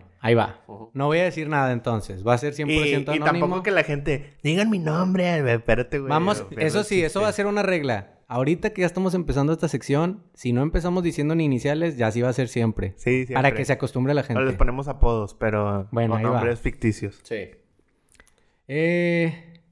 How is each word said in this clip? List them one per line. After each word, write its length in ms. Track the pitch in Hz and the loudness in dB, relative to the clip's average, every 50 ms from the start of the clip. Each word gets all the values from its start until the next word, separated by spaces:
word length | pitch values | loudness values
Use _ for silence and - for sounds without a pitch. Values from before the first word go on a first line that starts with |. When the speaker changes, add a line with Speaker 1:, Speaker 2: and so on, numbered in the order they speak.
| - - _ _ | -14 -18 _ _
Speaker 1:
ahí 120 | - 117 117 | 2 4 4
va. 280 | 117 107 107 - - - | 4 4 0 -4 -12 -18
Speaker 2:
Ujú. 240 | - 107 101 110 117 - | -20 -20 -18 -18 -12 -6
Speaker 1:
No 140 | 135 139 | -2 0
voy 100 | 147 156 | 0 2
a 80 | 170 180 | 2 2
decir 240 | 180 143 160 156 147 | 0 -2 -4 -4 -2
nada 240 | 156 143 135 127 123 | 0 0 2 2 0
entonces. 520 | 117 - 123 117 107 - - 95 92 98 | 0 -2 -2 -2 -2 -4 -6 -8 -4 0
Va 100 | 117 123 | 2 2
a 20 | |
ser 160 | 120 143 147 123 | 2 0 -2 -4
cien 160 | 135 151 147 | -4 -2 0
por 120 | 156 156 151 | 2 2 2
ciento 260 | 143 139 135 135 143 | 2 0 0 0 -2
Speaker 3:
Y, 40 | 151 | -2
y 20 | |
Speaker 1:
anónimo. 300 | 156 147 156 165 170 170 | 0 2 2 2 2 0
Speaker 3:
tampoco 160 | 175 180 185 185 | 0 -2 -2 -2
que 80 | 208 | 0
la 120 | 196 170 147 | 0 0 0
gente, 520 | - 147 143 143 165 143 131 - - - - | 0 -2 -4 -2 -2 -2 -4 -4 -10 -12 -6
"Digan 280 | - 147 160 190 208 226 | -2 0 2 2 2 2
mi 100 | 214 185 | 0 0
nombre", 640 | 160 156 151 170 185 185 185 185 180 175 175 156 | 0 -2 0 0 0 2 2 2 2 2 2 2
güey, 140 | 139 123 117 | 2 2 0
espérate, 440 | 113 - - 110 113 123 - - 143 | 0 2 2 2 2 0 -2 -4 -4
güey. 100 | 139 135 | -2 0
Speaker 1:
Vamos, 340 | 147 156 170 202 208 208 - | 0 2 2 2 0 -2 -4
Speaker 3:
Pierde 240 | - - - 156 | -8 -6 -2 -2
Speaker 1:
eso 120 | 156 147 208 | 0 0 0
Speaker 3:
el 60 | 202 | 0
Speaker 1:
sí, 180 | - 202 185 165 | 0 0 0 0
eso 160 | 151 - 196 | 0 0 0
va 80 | 214 | 0
a 20 | 214 | 0
Speaker 3:
chiste. 100 | 208 208 | 0 0
Speaker 1:
ser 60 | 202 | -2
una 160 | 208 202 208 196 | 0 0 0 0
regla. 480 | 196 185 165 143 131 113 98 98 - - _ _ - | 0 0 0 0 0 -2 -2 -4 -10 -18 _ _ -6
Ahorita 420 | 127 123 135 143 175 170 214 214 | -2 0 2 2 0 0 -2 -4
que 100 | 214 185 | -2 0
ya 60 | 180 | 0
estamos 260 | 165 - 185 190 185 170 | 0 0 0 -2 0 0
empezando 400 | 185 160 139 - 143 139 151 160 | -2 -2 0 0 2 2 2 2
esta 140 | 156 - | 0 0
sección, 560 | 156 - 120 - - 139 147 165 180 - - - _ _ | -2 -2 -2 -2 0 0 2 0 0 -2 -6 -12 _ _
si 200 | - - 123 120 | -6 -2 0 0
no 100 | 123 139 | 2 2
empezamos 400 | 160 170 185 160 180 175 185 175 | 2 0 0 0 0 0 0 0
diciendo 320 | 165 - - 143 151 160 | -2 -2 -2 -2 0 0
ni 80 | 165 160 | 0 2
iniciales, 540 | 147 131 120 - 143 147 160 170 170 147 | 2 0 0 0 0 0 0 -2 -2 -2
ya 120 | 123 117 110 | 0 0 0
sí 120 | 107 120 | 2 0
va 80 | 120 127 | 0 0
a 40 | 117 | 0
ser 140 | - 127 | 0 -2
siempre. 460 | 113 - 123 117 113 107 - 98 95 - | -2 0 0 0 0 0 -2 -4 -6 -6
Speaker 3:
Sí, 300 | - - 123 127 127 127 | -4 -2 0 0 0 0
siempre. 100 | 127 131 | 0 0
Speaker 1:
Para 180 | 131 135 139 127 | 2 2 2 2
que 100 | - 135 | 0 0
se 100 | - 135 | -2 -2
acostumbre 400 | - 139 127 - 127 127 135 147 | -2 -2 -4 -2 -2 0 0 0
la 60 | 143 | 0
Speaker 3:
O 20 | 123 | 0
Speaker 1:
gente. 180 | - 117 123 131 | 0 0 0 0
Speaker 3:
les 120 | 131 127 | 0 2
ponemos 320 | - 131 127 127 131 139 | 4 4 4 4 0 -4
apodos, 480 | 147 135 - - 120 117 110 104 98 - | -4 0 4 4 4 4 2 -2 -4 -6
pero 520 | - 113 110 104 107 104 104 101 101 95 101 | -2 -2 0 2 2 0 0 0 -2 -4 -2
Speaker 1:
Bueno, 220 | - 117 117 110 110 | -2 0 0 2 0
Speaker 3:
con 60 | 110 | 0
Speaker 1:
ahí 60 | 110 | 0
va. 60 | 117 | 0
Speaker 3:
nombres 280 | 123 120 107 120 120 117 | 0 2 0 0 0 0
ficticios. 600 | - 127 - - - 110 104 - 110 101 - - - | -2 -4 -4 0 0 0 0 0 -4 -10 -10 -12 -14
Speaker 2:
Sí. 260 | - 113 104 92 - - - _ _ _ _ _ _ _ _ _ _ _ _ - _ _ _ _ _ _ _ _ | -10 -10 -10 -10 -12 -16 -20 _ _ _ _ _ _ _ _ _ _ _ _ -20 _ _ _ _ _ _ _ _
Speaker 1:
Eh, 960 | - 135 151 165 170 175 175 175 175 170 170 165 165 165 - - - - - _ _ | -6 -2 0 0 2 2 2 2 2 2 2 0 0 -2 -6 -12 -20 -20 -20 _ _